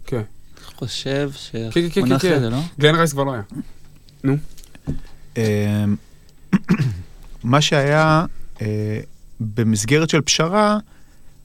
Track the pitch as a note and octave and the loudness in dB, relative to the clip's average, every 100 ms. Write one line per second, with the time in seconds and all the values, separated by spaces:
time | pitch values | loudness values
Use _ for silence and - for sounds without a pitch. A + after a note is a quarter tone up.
0 | - A#2+ G#2 - - - - - B2 - | -6 -6 -6 -12 -20 -20 -18 -12 -10 -8
1 | C3+ C#3 C#3+ C#3 - A2+ A2+ E3+ E3+ F3 | -4 -2 -4 -8 -10 -8 -2 -2 0 0
2 | B2 C3+ F3+ D3 A#2 B2+ E3+ - D3 E3 | 2 2 4 2 2 -2 -4 2 4 6
3 | E3 C#3 C#3 B2 G2+ C3+ - - - - | 2 0 -2 -4 -8 -12 -12 -14 -20 -20
4 | - - C3+ D3 - - - - - - | -20 -4 0 0 -2 -12 -16 -12 -6 -6
5 | - - - A#2 A2 G#2 G#2 G#2 G2+ G#2 | -8 -16 -10 -2 0 2 2 2 0 -2
6 | - - - - - F#3+ - - B2+ F2+ | -6 -20 -20 -20 0 0 2 0 0 -4
7 | - - - - A#2+ C#3+ D3+ D3+ C#3 D3+ | -10 -18 -18 -6 2 4 4 2 4 4
8 | D#3 D#3 - - - - A2 G#2+ G#2+ G#2+ | 6 4 2 -4 -8 -6 -4 -2 -2 -4
9 | - - - - A2 G#2+ A2+ G#2+ G#2+ D3 | -8 -16 -14 -8 -4 0 2 2 4 2
10 | D#3+ D#3+ - - D#3+ G#3 G#3 G#3+ - - | 4 2 2 0 2 2 2 2 -4 -16
11 | - - - - | -20 -20 -20 -12